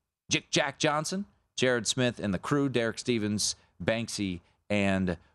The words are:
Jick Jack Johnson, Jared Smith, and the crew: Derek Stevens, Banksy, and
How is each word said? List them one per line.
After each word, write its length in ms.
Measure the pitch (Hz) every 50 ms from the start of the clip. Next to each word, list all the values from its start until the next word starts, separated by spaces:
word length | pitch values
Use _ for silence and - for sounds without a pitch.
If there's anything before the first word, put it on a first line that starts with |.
| _ _ _ _ _ -
Jick 200 | - 151 - -
Jack 280 | - 175 147 139 -
Johnson, 460 | - - 151 147 151 160 - 185 196 202 - _ _ _ _ -
Jared 320 | - 131 131 123 120 104
Smith, 320 | - - 131 123 123 110 -
and 140 | 87 104 92
the 40 |
crew: 300 | 87 - - 147 143 143
Derek 320 | 135 120 123 117 113 - -
Stevens, 560 | - 127 120 110 104 104 104 101 - - - _ _ _ _ -
Banksy, 600 | 90 110 113 117 113 - - - 101 95 87 85 - _ _ _ _ -
and 460 | 104 101 98 98 95 95 95 87 85 - - _